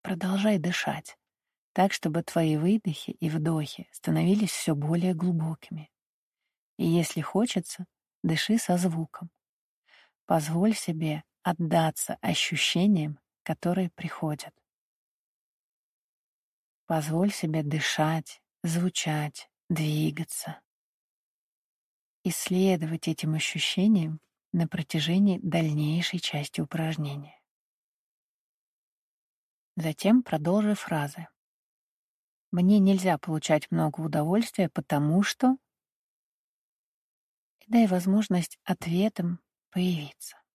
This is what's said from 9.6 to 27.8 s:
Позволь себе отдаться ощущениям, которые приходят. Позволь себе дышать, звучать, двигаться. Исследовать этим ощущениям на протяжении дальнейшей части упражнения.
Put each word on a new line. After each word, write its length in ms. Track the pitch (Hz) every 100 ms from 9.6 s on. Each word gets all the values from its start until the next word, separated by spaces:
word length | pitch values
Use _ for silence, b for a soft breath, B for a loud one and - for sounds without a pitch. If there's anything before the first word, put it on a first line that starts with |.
| _ _ b b b _ -
Позволь 480 | 170 151 165 214
себе 500 | 214 - 160 156 151 - _
отдаться 720 | - 170 165 170 160 - - -
ощущениям, 1000 | - 165 - 151 - 175 202 190 151 147 _ _
которые 480 | - - 175 180 180
приходят. 640 | - 165 - 156 147 - _ _ _ _ _ _ _ _ _ _ _ _ _ _ _ _ _ _ _ _ _ _ _ _
Позволь 440 | 160 151 160 202
себе 300 | - 165 156
дышать, 800 | 147 151 - - 156 160 - - _ _
звучать, 880 | 170 165 180 - 160 151 151 - - _ _
двигаться. 920 | 160 151 151 156 147 165 - - 156 _ _ _ _ _ _ _ _ _ _ _ _ _ _ _ _
Исследовать 840 | 185 - - 185 190 175 160 165 -
этим 280 | 160 156 156
ощущениям 840 | - 160 - - 202 208 160 156 _ _ _
на 160 | 175 165
протяжении 720 | - 151 160 151 180 202 180
дальнейшей 760 | 160 165 160 151 151 165 175 180
части 420 | - 147 147 -
упражнения. 800 | 151 160 160 156 147 143 147 _ _ _ _ _